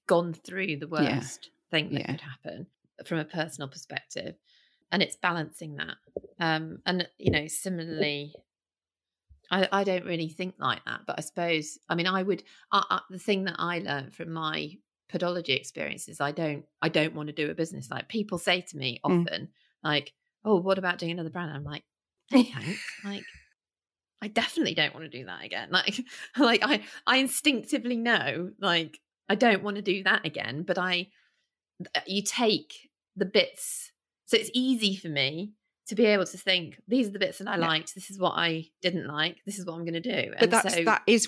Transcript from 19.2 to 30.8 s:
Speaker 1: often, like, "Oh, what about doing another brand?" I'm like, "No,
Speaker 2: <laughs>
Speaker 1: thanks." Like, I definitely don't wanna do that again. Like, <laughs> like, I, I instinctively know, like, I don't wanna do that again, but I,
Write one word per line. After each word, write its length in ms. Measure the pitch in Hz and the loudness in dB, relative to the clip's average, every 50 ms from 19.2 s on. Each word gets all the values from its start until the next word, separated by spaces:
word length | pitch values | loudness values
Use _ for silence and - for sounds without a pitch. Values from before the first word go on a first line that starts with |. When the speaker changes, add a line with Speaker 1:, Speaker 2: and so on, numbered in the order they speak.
Speaker 1:
often, 260 | 170 - 160 - 131 - _ _ _ _ _ _ | 4 2 -2 -6 -8 -10 _ _ _ _ _ _
like, 300 | - 156 151 147 147 - _ _ _ _ _ _ - | -2 0 0 0 0 -2 _ _ _ _ _ _ 2
"Oh, 120 | 214 214 | 4 4
what 200 | 175 180 190 190 190 | 4 6 4 2 2
about 200 | 190 175 175 180 | 2 -2 -2 -2
doing 140 | 175 165 | -2 -4
another 180 | 170 180 160 160 | -2 -2 -4 -6
brand?" 200 | - 180 175 151 | -6 -6 -6 -6
I'm 140 | 151 143 147 | -6 -8 -8
like, 180 | 143 147 147 _ _ _ _ _ _ _ _ _ - | -8 -10 -10 _ _ _ _ _ _ _ _ _ 4
"No, 120 | - 254 | 6 6
Speaker 2:
<laughs> 100 | 240 - 233 | 6 6 0
Speaker 1:
thanks." 280 | - - 147 208 214 - - - - - | -8 -6 -6 -6 -6 -8 -12 -12 -12 -10
Like, 200 | 202 202 202 - - - - _ _ _ _ _ _ _ _ _ _ _ _ _ _ _ - | -10 -10 -10 -10 -14 -20 -20 _ _ _ _ _ _ _ _ _ _ _ _ _ _ _ -12
I 80 | 214 214 | -8 -2
definitely 460 | 214 226 233 - - 330 285 190 180 | 0 0 0 0 0 0 0 2 4
don't 180 | 175 151 - - | 2 2 2 0
wanna 140 | 139 160 143 | -6 -14 -12
do 160 | 127 123 127 | -12 -12 -12
that 180 | 90 90 - - | -12 -12 -12 -10
again. 240 | - - 104 110 - | -8 -8 -8 -4 0
Like, 280 | 170 185 - - 208 - 240 - - - | 2 2 2 2 -2 -4 -8 -8 -10 -16
<laughs> 180 | - - - | -16 -6 2
like, 240 | 240 285 233 233 - | 4 6 6 6 6
I, 200 | - 254 294 208 208 - - - - | 4 2 2 0 -2 -6 -14 -6 2
I 100 | - 247 | 4 4
instinctively 800 | 262 269 254 - - - 302 277 220 208 - 302 262 214 240 247 | 4 4 4 2 4 4 2 2 2 -2 -2 -2 -2 0 0 -2
know, 540 | 226 226 240 226 175 120 143 113 160 175 185 - - | 0 2 4 4 4 2 0 -2 -2 -4 -6 -6 -2
like, 400 | 196 190 170 165 165 147 - - _ _ _ _ _ - | 0 2 2 2 2 -2 -8 -20 _ _ _ _ _ 0
I 40 | 208 | 2
don't 280 | - 254 233 208 190 | 6 6 6 6 6
wanna 180 | 196 208 202 208 | 2 -2 -4 -4
do 200 | 196 208 185 196 | -2 0 0 0
that 240 | 190 190 214 - - | 2 2 2 2 0
again, 360 | 156 - - - 110 127 151 | -4 -6 -6 -6 -6 -6 -6
but 140 | 180 - 175 | -2 -2 0
I, 320 | 190 | 0